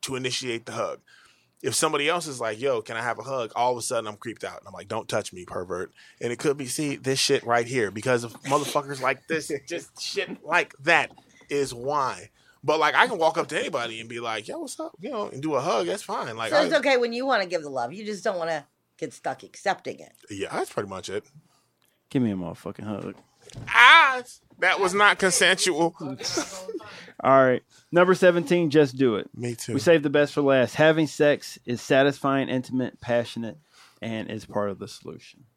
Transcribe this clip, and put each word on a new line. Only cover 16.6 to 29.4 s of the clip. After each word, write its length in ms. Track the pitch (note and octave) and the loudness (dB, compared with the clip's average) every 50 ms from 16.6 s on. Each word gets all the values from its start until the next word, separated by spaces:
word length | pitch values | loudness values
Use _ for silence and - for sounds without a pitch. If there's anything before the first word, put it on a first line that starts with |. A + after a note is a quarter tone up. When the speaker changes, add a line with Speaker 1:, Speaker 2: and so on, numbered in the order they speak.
Speaker 2:
it's 120 | D4+ - C#4+ | 2 4 2
Speaker 1:
I 40 | D4 | 2
Speaker 2:
okay 180 | - C#4 C4+ B3 | 2 4 2 2
when 160 | A#3+ A#3+ A#3 | 2 0 -2
you 120 | A#3+ B3+ | -4 -2
wanna 200 | C4+ C4 A3 G3 | 0 0 0 0
give 160 | F3+ E3+ E3+ D3+ | -2 -4 -6 -6
the 60 | D3 | -4
love. 240 | C3+ C3 A#2+ A#2+ D3+ | -4 -4 -4 -4 -6
You 120 | G3 A3 | -10 -10
just 180 | G#3 G#3+ F#3+ - | -10 -10 -4 -4
don't 140 | A3+ G3+ F3+ | -4 -4 -2
wanna 280 | E3 E3 E3 D3+ C3+ _ _ _ _ _ _ _ | -4 -4 -4 -6 -6 _ _ _ _ _ _ _
get 160 | E3 D#3 - | -12 -12 -12
stuck 300 | - _ D#3+ C3 - - | -8 _ -6 -6 -6 -10
accepting 560 | - _ - - G3+ F#3 - _ C#3 G#2+ - | -20 _ -6 -4 -4 -4 -2 _ -12 -12 -12
it. 120 | D#2+ - _ _ _ _ | -14 -20 _ _ _ _
Speaker 1:
Yeah, 200 | G#2+ G2 F#2+ - | -8 -6 -6 -4
that's 200 | - F#3+ F#4+ - | -4 -6 -6 -4
pretty 180 | - - G#2+ G2 | -4 -6 -6 -6
much 200 | F#2+ F#2 F2 - | -8 -10 -10 -8
it. 140 | F#2+ G#2 - _ _ D3+ _ _ _ _ _ _ _ _ _ _ _ _ _ _ | -8 -8 -8 _ _ -20 _ _ _ _ _ _ _ _ _ _ _ _ _ _
Speaker 3:
Give 120 | - C#3+ B2 | -2 0 0
me 80 | A2+ | 0
a 40 | G2+ | -2
motherfucking 480 | F#2+ F2+ E2+ - - - - G2+ - - | -4 -6 -8 -10 -10 -12 -14 -12 -12 -10
hug. 300 | G#2+ G#2+ G2 E2+ F#2+ G2 - _ _ _ _ _ - - - - - | -10 -8 -8 -8 -10 -12 -14 _ _ _ _ _ -20 -18 -16 -10 -2
Speaker 1:
Ah, 520 | - A3+ A#3+ B3+ D4+ E4 D#4 C#4 C4 B3 - - - - _ _ _ _ | 4 6 8 10 10 8 6 4 0 -2 -6 -10 -18 -20 _ _ _ _
that 200 | - F3+ F3+ - | 0 0 2 2
was 160 | G3 F#3 F3 | 0 0 2
not 240 | G3+ G#3 G3+ F#3 F3+ | 4 4 4 4 4
consensual. 760 | G3 F#3+ F3 - F#3+ F3 F3 F3 - F#3 E3+ C#3+ E3+ E3 E3+ - E3+ C#3 C3 - - - - - D4+ - D5 C#5+ C#5 C#5 A4 E4+ A3 G#3 - - - - - _ - | 2 0 2 4 4 4 4 2 2 -2 0 0 0 -2 -2 -4 -10 -10 -8 -8 -8 -6 -4 -4 -6 -6 -10 -14 -14 -12 -12 -12 -12 -14 -18 -18 -20 -20 -16 _ 4
Speaker 3:
All 220 | A#2 C3+ C3+ C3 | 6 8 8 8
right. 160 | B2+ B2+ - _ _ _ - _ _ | 6 4 0 _ _ _ -20 _ _
Number 240 | - E3+ F3+ F3+ F#3 | 4 6 6 6 6
seventeen, 560 | F3 - F3+ F3 F3 E3+ - F3+ F3 F3 D#3 | 6 8 6 6 6 2 2 2 2 2 4
just 260 | C3+ D#3 D3+ C3+ B2 C3 | 6 6 6 6 4 2
do 180 | C3+ B2+ A2 F#2+ | 2 2 2 2
it. 120 | - - _ | -2 -6 _
Speaker 1:
Me 180 | - | -8